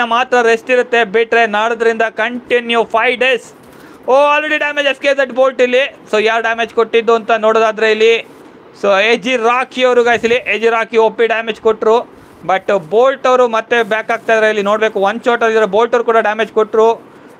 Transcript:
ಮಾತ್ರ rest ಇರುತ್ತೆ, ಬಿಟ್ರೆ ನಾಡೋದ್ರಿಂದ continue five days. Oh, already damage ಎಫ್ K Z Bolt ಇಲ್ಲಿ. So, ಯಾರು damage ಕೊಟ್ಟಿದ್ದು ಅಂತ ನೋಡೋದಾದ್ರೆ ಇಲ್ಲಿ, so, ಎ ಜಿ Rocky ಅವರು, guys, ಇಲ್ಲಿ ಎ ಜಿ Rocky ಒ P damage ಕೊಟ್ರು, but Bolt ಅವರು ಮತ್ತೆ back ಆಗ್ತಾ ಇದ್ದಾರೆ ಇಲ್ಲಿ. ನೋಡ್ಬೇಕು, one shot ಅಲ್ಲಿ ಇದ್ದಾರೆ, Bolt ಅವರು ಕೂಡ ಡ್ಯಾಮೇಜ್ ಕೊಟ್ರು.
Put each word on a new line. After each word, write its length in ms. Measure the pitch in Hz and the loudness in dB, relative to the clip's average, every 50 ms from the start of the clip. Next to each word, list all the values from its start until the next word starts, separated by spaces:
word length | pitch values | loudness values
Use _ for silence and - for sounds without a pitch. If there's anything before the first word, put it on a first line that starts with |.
| 240 | -2
ಮಾತ್ರ 320 | 233 233 240 254 - 247 247 | 0 -2 -2 0 0 0 0
rest 280 | 233 226 226 226 - 254 | 2 2 0 0 -2 -2
ಇರುತ್ತೆ, 340 | 254 247 247 247 240 240 226 | 0 0 0 0 0 0 0
ಬಿಟ್ರೆ 420 | 190 190 226 233 226 233 233 233 | 0 0 -2 0 0 0 0 0
ನಾಡೋದ್ರಿಂದ 560 | 214 208 208 220 233 233 220 226 226 226 220 | 0 0 -2 -2 -2 -2 -2 0 0 0 0
continue 840 | 226 220 220 220 214 240 247 240 - - 247 240 233 233 233 233 208 | -2 -4 -4 -4 -6 -6 -6 -8 -6 -4 -4 -4 -2 -2 -2 -2 -2
five 340 | - 226 220 233 254 254 214 | -2 -2 -2 0 0 -2 0
days. 360 | 247 262 240 226 - - - - - - - - - - - - - - | 0 0 0 -2 -4 -10 -20 -20 -20 -20 -20 -20 -20 -20 -20 -10 -2 0
Oh, 280 | 254 277 294 294 294 | 2 2 2 2 2
already 220 | 302 302 302 302 294 | 0 -2 -2 -4 -4
damage 300 | 294 294 294 294 285 277 | -4 -4 -4 -2 -2 -2
ಎಫ್ 120 | 262 - | -2 -2
K 140 | - 277 277 | -2 -2 0
Z 180 | 277 269 254 | 0 -2 -2
Bolt 300 | 233 262 269 262 262 254 | 0 0 0 0 0 0
ಇಲ್ಲಿ. 320 | 247 247 247 262 277 262 - - - - | 0 0 2 0 -2 -2 -6 -14 -8 -4
So, 100 | 214 214 | -2 0
ಯಾರು 200 | 214 220 226 233 | 0 0 0 0
damage 320 | 226 226 226 226 233 - - | -2 -2 -2 -4 -6 -2 -2
ಕೊಟ್ಟಿದ್ದು 400 | 233 226 226 - 233 220 233 233 | -2 -2 0 0 0 2 2 2
ಅಂತ 160 | 226 220 - | 2 2 0
ನೋಡೋದಾದ್ರೆ 600 | 226 214 214 220 220 220 226 220 214 214 220 220 | -2 0 2 2 2 2 2 0 0 0 0 0
ಇಲ್ಲಿ, 340 | 214 214 220 226 226 214 - - - - - - - - - - - - | 2 2 2 2 2 0 -4 -10 -20 -20 -20 -20 -20 -20 -20 -20 -12 -4
so, 220 | 202 202 196 190 208 | -2 0 0 2 2
ಎ 120 | 226 240 | 0 0
ಜಿ 200 | 202 175 254 254 | -2 -2 -2 -2
Rocky 480 | 233 220 233 240 254 254 - - 254 254 | 0 0 0 0 -2 -4 -6 -4 -2 0
ಅವರು, 200 | 247 247 240 233 | 2 2 2 2
guys, 160 | 240 233 220 | 2 0 0
ಇಲ್ಲಿ 120 | 233 226 240 | 0 -2 -2
ಎ 240 | 247 - 180 208 208 | -2 -2 -4 -2 0
ಜಿ 100 | 226 226 | 0 0
Rocky 280 | 233 226 220 220 240 | 0 0 -2 -2 0
ಒ 120 | 220 226 214 | 0 0 2
P 180 | - 240 226 | 0 0 -2
damage 340 | 220 226 220 226 226 214 - | 0 -2 -4 -6 -8 -8 -2
ಕೊಟ್ರು, 500 | - 220 220 220 - 220 226 247 - - - - - - - - - | -2 -2 -2 0 0 0 0 0 -2 -6 -14 -20 -20 -20 -20 -10 -4
but 320 | 165 190 185 - - 202 196 | -2 -2 -2 -2 -2 -2 -2
Bolt 480 | 156 156 196 233 254 269 269 262 - | -2 -2 0 2 2 2 0 0 0
ಅವರು 220 | 254 254 254 247 233 | 0 2 2 2 0
ಮತ್ತೆ 340 | 226 220 220 - 240 240 | -2 -4 -4 -2 -2 -2
back 280 | 226 196 214 214 220 - | 0 0 -4 -4 -4 -4
ಆಗ್ತಾ 220 | 226 220 226 233 | -6 -4 -2 0
ಇದ್ದಾರೆ 160 | 226 220 214 214 | 0 2 2 2
ಇಲ್ಲಿ. 140 | 214 208 | 0 0
ನೋಡ್ಬೇಕು, 380 | 196 202 214 214 220 214 - 196 | 0 0 0 0 0 -2 0 0
one 240 | 196 196 226 233 - | 0 -2 -2 -2 -2
shot 180 | 240 240 226 | -2 0 0
ಅಲ್ಲಿ 140 | 233 220 220 | 0 0 2
ಇದ್ದಾರೆ, 140 | 220 220 202 | 0 0 2
Bolt 240 | 190 214 240 233 247 | 2 0 0 2 0
ಅವರು 100 | 240 226 | 0 0
ಕೂಡ 120 | 233 226 | 0 2
ಡ್ಯಾಮೇಜ್ 360 | 226 208 208 214 220 220 208 | 2 2 0 -2 -2 -4 -2
ಕೊಟ್ರು. 520 | - 220 220 214 - 220 220 226 226 - - - - - - - - - | -2 -2 -2 0 2 2 2 2 0 -2 -8 -20 -20 -20 -20 -20 -14 -6